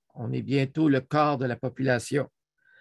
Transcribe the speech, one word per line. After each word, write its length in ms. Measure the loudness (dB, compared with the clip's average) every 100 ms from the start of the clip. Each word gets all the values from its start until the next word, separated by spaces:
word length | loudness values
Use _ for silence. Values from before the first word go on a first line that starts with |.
| _
on 180 | -12 -6
est 120 | -6
bientôt 460 | -2 0 0 2 4
le 120 | 2
quart 380 | 2 0 2 0
de 80 | -2
la 80 | -4
population. 720 | -6 -2 0 0 0 -4 -4 _ _ _ _ _